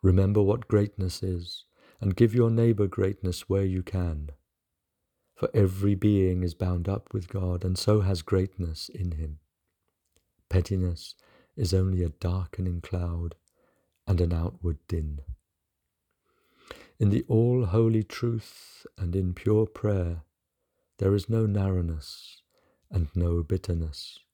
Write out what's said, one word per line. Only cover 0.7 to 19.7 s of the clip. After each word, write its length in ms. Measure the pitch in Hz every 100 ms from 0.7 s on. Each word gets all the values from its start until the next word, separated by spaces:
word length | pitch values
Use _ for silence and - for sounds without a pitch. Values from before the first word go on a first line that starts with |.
| 107 104 - 92 -
is, 440 | 95 90 87 - _ _ _ _
and 160 | 101 90
give 180 | 113
your 160 | 117 117
neighbour 380 | 117 117 104 101
greatness 640 | 95 98 98 92 87 -
where 160 | 98 98
you 180 | 92
can. 460 | 90 95 87 78 73 71 _ _ _ _ _ _ _ _ _ _
For 140 | -
every 420 | - 95 95 98 98
being 480 | 107 101 95 90
is 100 | 90
bound 360 | 82 92 90 85
up 240 | 98 -
with 160 | 101 87
God, 340 | 95 92 87
and 140 | 92 92
so 240 | - 107
has 200 | 95 90
greatness 680 | 80 95 95 - 85 78 -
in 220 | - 90
him. 280 | 78 80 76 _ _ _ _ _ _ _ _ _ _ _
Pettiness 680 | 90 85 95 92 87 - - _ _ _ -
is 180 | 98
only 300 | 95 92 92
a 60 | 85
darkening 720 | - 87 92 87 - 92 87
cloud 540 | - 90 87 85 85 - _ _ _ _ _ _ -
and 140 | 90
an 140 | 85
outward 460 | 85 82 - 87 73 _
din. 320 | 85 76 73 69 - _ _ _ _ _ _ _ _ _ _ _ _ - - - _
In 100 | 104
the 140 | 104 -
all-holy 720 | 110 117 127 107 107 113 110
truth 840 | 107 - 120 117 - - - - - -
and 180 | 90 92
in 180 | 92
pure 320 | 90 - 107
prayer, 580 | 107